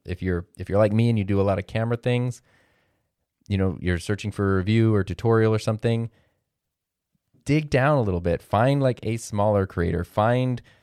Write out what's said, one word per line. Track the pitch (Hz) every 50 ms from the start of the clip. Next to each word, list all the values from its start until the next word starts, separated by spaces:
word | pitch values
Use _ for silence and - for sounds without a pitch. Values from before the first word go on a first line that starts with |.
| -
if | - 90 - 92
you're, | 92 87 85 90 - _ -
if | 95 -
you're | 92 101
like | 110 104 104
me | 113 117 117
and | 117 107
you | 98
do | 98 101 98
a | 98
lot | 98 95 98
of | 98
camera | - - 110 113 117 120
things, | 113 - 123 123 123 123 123 - - _ _ _ _ _ _ _ _ _ _ _ _ _ _ _ _ _ _ _ _ _ -
you | 101
know, | 95 95 95 78 -
you're | - 90 87 85
searching | - - 104 - - 104
for | - - 101 98 98
a | 95
review | 92 101 110 113 113 110 107
or | 101 92
tutorial | - 87 - - 117 113 113 110 110 110
or | 107
something, | - 117 110 104 - 117 117 117 113 113 _ _ _ _ _ _ _ _ _ _ _ _ _ _ _ _ _ _ _ _ _ _ _ _ _ _ -
dig | - 143 156 156 143
down | - 127 131 147 151 135
a | 110
little | 101 90 87
bit, | 87 87 82 - -
find, | - - 101 120 135 139 143 135
like, | 127 117 - -
a | 110 117
smaller | 110 - - 107 104 101 107 104 101 95
creator, | - - 92 85 87 87 87 87
find | - - 107 107 113 123 127 127 127 123 117 - _ _ _